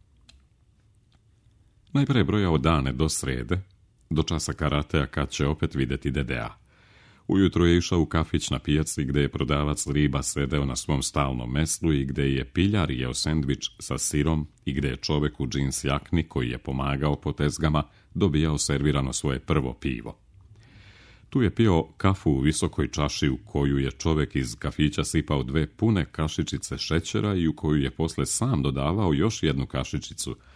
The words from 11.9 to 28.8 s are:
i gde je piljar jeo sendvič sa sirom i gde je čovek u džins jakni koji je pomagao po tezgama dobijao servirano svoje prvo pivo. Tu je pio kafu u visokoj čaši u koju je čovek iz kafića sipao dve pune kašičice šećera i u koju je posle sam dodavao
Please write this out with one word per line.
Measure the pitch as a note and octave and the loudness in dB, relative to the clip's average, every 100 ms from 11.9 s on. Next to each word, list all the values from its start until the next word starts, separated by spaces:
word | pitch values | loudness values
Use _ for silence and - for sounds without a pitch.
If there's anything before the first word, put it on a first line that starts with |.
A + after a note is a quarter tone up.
i | D2 | 0
gde | C2+ C2 C#2 | 0 0 0
je | C2+ | 0
piljar | C2+ - G2 G#2 D2+ | -2 0 2 2 0
jeo | B1+ B1 | -2 -4
sendvič | - - D#2 C#2 C2+ - - | -4 0 0 0 -2 -6 -10
sa | - D#2 | -6 -4
sirom | - D2+ D2 D#2 D2+ _ | -2 0 2 0 -2 _
i | - | -4
gde | C2 C#2 | -2 -2
je | C2 | -4
čovek | - D2+ D2 - | -2 0 0 -2
u | C2 | -4
džins | C#2+ C#2 - | -2 -2 -2
jakni | C#2 C#2+ - E2+ | -2 -2 0 0
koji | D#2 C#2 A#1+ | 0 -2 -4
je | B1 | -6
pomagao | - C2+ C2+ C#2 D2 C#2+ | -6 -4 -2 0 0 0
po | D2+ | -4
tezgama | C#2+ D2 - D#2 D2+ - _ _ | -2 -2 0 0 0 -2 _ _
dobijao | - F#2+ D2+ D#2+ D2 | 0 2 2 2 0
servirano | - C#2+ D2 C#2 C2 | 0 0 2 0 -2
svoje | - D2 C#2+ | -4 -4 -4
prvo | - D2 B1+ | 0 0 0
pivo. | A#1+ C#2 A#1 A1 - _ - - - - - - - - - - | -6 -6 -6 -10 -16 _ -20 -20 -20 -20 -20 -20 -20 -20 -20 -4
Tu | C3+ | 0
je | G#2 | 2
pio | - A2 E2+ - - | 4 4 4 2 0
kafu | G2 F#2+ E2 | 0 2 2
u | C2+ | 2
visokoj | C#2+ D2+ E2+ - C#2+ | 2 2 -2 -2 -4
čaši | - D2 - D2+ | 0 -2 0 0
u | B1+ | 0
koju | - D2 C#2 C#2 | -4 0 2 2
je | C2+ | -2
čovek | - E2 D2+ C#2+ - | -2 0 0 0 -2
iz | B1 - | -4 -6
kafića | C#2+ - D2+ - | -6 0 0 2
sipao | D2 D#2+ D2 D2 | -2 -2 0 -2
dve | B1 D2+ D2 | 0 -2 -2
pune | - A2 G2+ | 0 0 2
kašičice | C#2+ - D#2 - D2+ C#2+ - C#2+ | -2 -2 -2 -2 -4 -4 -6 -8
šećera | - D#2+ - G#2 G#2 | -2 -2 0 -2 0
i | F#2+ E2 | 2 0
u | D2+ | 0
koju | D#2 D2+ | 0 2
je | C2+ | 0
posle | - D#2+ - C#2 | -2 -4 -2 -2
sam | - B2 F#2+ | -2 0 0
dodavao | C2+ C2+ | 0 0